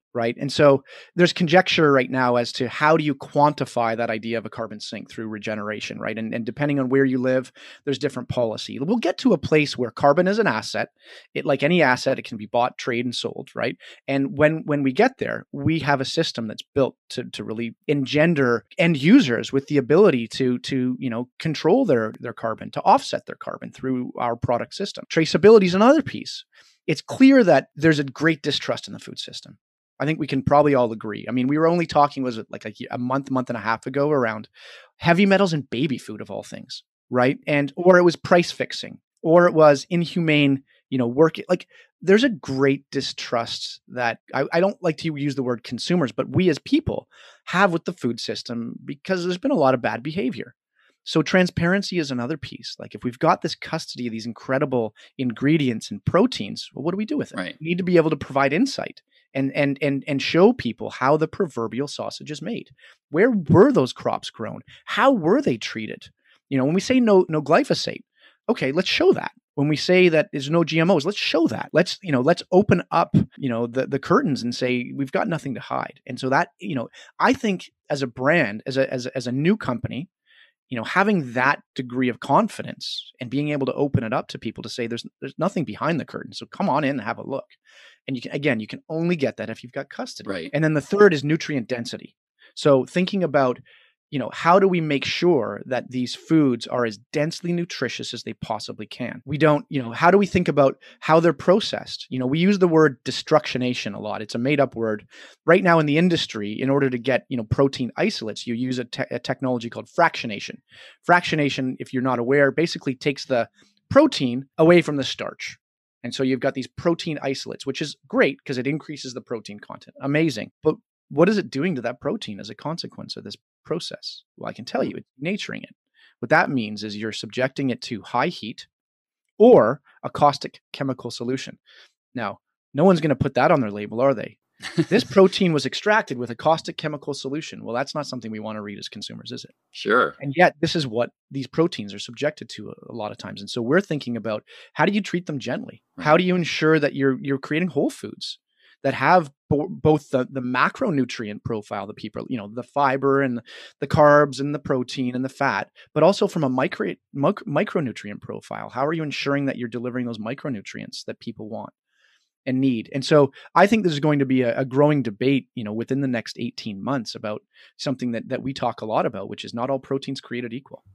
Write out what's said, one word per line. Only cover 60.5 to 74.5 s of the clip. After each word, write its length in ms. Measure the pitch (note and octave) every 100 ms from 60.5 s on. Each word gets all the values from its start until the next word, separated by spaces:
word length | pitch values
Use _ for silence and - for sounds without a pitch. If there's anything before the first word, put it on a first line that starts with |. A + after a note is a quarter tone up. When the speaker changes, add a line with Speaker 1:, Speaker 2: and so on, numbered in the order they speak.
Speaker 1:
people 380 | B3+ A#2+ G#2+ G#2+
how 260 | - C3 D3+
the 100 | D#3
proverbial 600 | - F#3 B2 A2+ A2+ C#3+
sausage 420 | - G#2+ - C3+
is 120 | D3+
made. 280 | E3 A#3+ - _ - _ _
Where 200 | D3+ A#3
were 420 | A3 D3+ E3 B3+
those 220 | A#3 B2+
crops 340 | - A#2+ - -
grown? 320 | - G#2+ G#2+ - -
How 260 | - - B3
were 300 | B3+ D#3 B3
they 160 | C#4 A#2
treated? 540 | - - G#2+ - - _ _ _ -
You 80 | C3+
know, 80 | C3
when 80 |
we 60 | F3
say 180 | - C4
no, 240 | A#3 G3 F3+
no 100 | D#3
glyphosate, 640 | D3 F3 C#4+ D#3 - - - _ _ _ -
okay, 200 | A#3+ C3+
let's 180 | D3 F#3+
show 260 | - F4+
that. 180 | - - - _
When 140 | - C#3+
we 80 | D3+
say 340 | - F3+ F3+
that 180 | D#3+ D3
there's 200 | D3 C3+
no 120 | E3
G 160 | D#3+ D#3+
M 120 | E3
Os, 140 | G3+
let's 140 | C#3+ G#3
show 300 | - D#4+ E4
that. 220 | A2 -
Let's, 260 | D3+ F3+ -
you 100 | F#3
know, 80 | C3+
let's 240 | C3 F3 -
open 300 | F3+ G#3 F#3 -
up, 260 | D3+ - - - -
you 120 | C3+
know, 180 | A#2 A#2+
the, 200 | A#2+ C3
the 100 | C3+
curtains 440 | - F3+ C#4 B2
and 120 | A#2